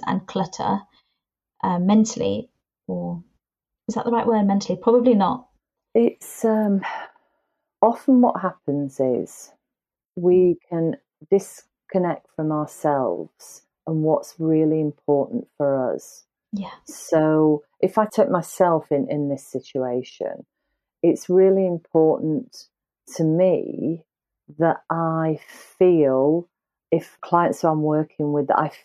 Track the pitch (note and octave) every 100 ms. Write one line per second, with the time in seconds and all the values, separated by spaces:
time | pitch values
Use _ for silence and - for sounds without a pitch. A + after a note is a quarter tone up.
0 | - F#3+ - F#3+ F#3 - - G3 - _
1 | _ _ _ _ _ _ F#3+ F3 F#3 A3
2 | A3 - G3 G#3 B3 _ _ _ - F3+
3 | F3 E3+ - _ _ _ _ _ - -
4 | A#3 A#3 A#3 A3 G3+ G3 - F3+ A3+ A#3+
5 | B3 G#3+ E3+ - - _ _ _ _ A#3
6 | A#3 - - - A3+ G#3+ G#3 G3 - -
7 | - _ _ _ _ _ _ - A3 A#3
8 | - B3+ A#3+ - F#3 - - C#3+ C#3 -
9 | C3 A#2+ - - - _ _ _ _ _
10 | _ - F3 F3+ F3+ E3 - E3+ E3 -
11 | _ _ D#3 G3 G3 - _ _ _ F#3+
12 | F3 - _ - D#3 D3+ D3+ - D3+ C#3
13 | A#2+ E2+ D#2+ _ - - _ _ - D#3+
14 | D#3 D3+ - - D#3+ D#3 D#3 D#3 D3+ -
15 | - C#3+ - A#2+ - - C#3+ C3+ B2 C#2
16 | - - _ _ _ G3 F3+ - - -
17 | - D#3+ D#3 D#3 D#3 D3+ - - F#3+ A3
18 | G#3+ - F#3 F3+ - - F3 D#3+ - C#3+
19 | C3 D3 C#3+ C#3 - B2+ - C3 B2+ B2
20 | B2+ - - - - _ _ _ _ _
21 | E3+ B2 - F3+ F#3+ F#3+ F#3 E3+ - D#3+
22 | D#3 - D#3 D3 - - - _ _ _
23 | - - D#3+ E3 F#3 E3 - - C#3 E3
24 | _ _ _ _ _ D3+ E3 D#3 - E3
25 | E3 D#3+ D#3+ D#3 - - - - F#3 E3+
26 | C#3 C3 C#3+ E3+ F3 _ _ _ - E3
27 | - - - F3 F3 F3+ E3 D#3 D3+ D3+
28 | D3+ - D3 D3 C#3 - D3+ -